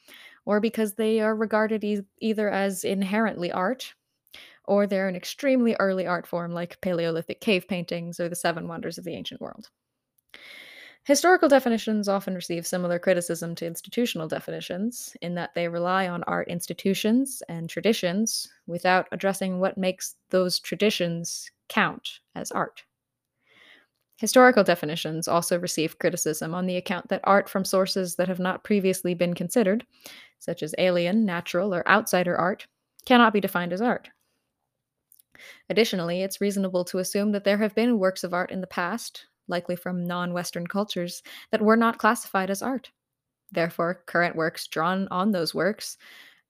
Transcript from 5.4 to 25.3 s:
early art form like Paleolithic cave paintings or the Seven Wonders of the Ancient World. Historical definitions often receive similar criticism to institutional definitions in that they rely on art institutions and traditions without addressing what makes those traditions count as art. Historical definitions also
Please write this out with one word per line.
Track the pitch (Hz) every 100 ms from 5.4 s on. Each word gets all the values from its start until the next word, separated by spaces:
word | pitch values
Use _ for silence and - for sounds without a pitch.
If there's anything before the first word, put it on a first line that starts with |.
| 277 262 233 -
early | 196 190 170
art | 175 -
form | 170 170
like | 170 170 -
Paleolithic | 185 175 165 165 - -
cave | - 185 -
paintings | 180 170 170 170 170
or | 170
the | 175
Seven | 175 170 170
Wonders | 165 - 170
of |
the | 175
Ancient | 185 - -
World. | - - - _ _ _ _ _ _ - - - - - - -
Historical | - 277 339 370 302
definitions | 269 247 226 - 214 202
often | 196 196
receive | 180 - 170 170
similar | 180 175 175
criticism | 190 180 175 170 170
to | 165 170
institutional | 170 - - 240 165 156
definitions | 160 - 160 - 180 226 - - -
in | 175 175
that | -
they | 170 170
rely | 170 175 190 180
on | 175
art | - 175 -
institutions | 175 - 170 196 185 214 240 269 - -
and | 165 165
traditions | 170 196 226 175 190 226 - - _ -
without | 170 185 185 -
addressing | 165 196 190 190 180
what | 190 -
makes | 185 185 - - _
those | 185 180 -
traditions | - 170 208 - 175 170 170 - - _ -
count | 220 175 - - - _
as | - -
art. | - 156 - - _ _ _ _ _ _ _ - - _ _ _ _
Historical | 220 254 254 247
definitions | 185 170 151 160 156 160
also | -